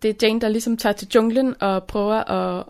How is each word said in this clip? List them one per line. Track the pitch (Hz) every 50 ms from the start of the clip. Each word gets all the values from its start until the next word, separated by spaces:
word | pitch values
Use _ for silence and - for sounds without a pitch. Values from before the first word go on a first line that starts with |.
det | - 220
er | 214 214 226
Jane, | 220 220 233
der | 233
ligesom | 214 214 226 - 240 226
tager | 226 - 208 208
til | 208 196 - -
junglen | 226 220 226 226 262 269 254 - -
og | 196 196 190 190 185
prøver | - - 214 202 208 220 220 - -
at, | 190 185 185 185 180 185 -